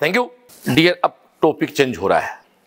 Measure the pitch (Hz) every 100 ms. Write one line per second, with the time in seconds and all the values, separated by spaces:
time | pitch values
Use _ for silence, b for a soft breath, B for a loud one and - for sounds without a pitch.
0 | 151 208 247 - _ - - 131 170 175
1 | 170 - _ - 160 151 151 - 135 98
2 | 95 85 - - _ _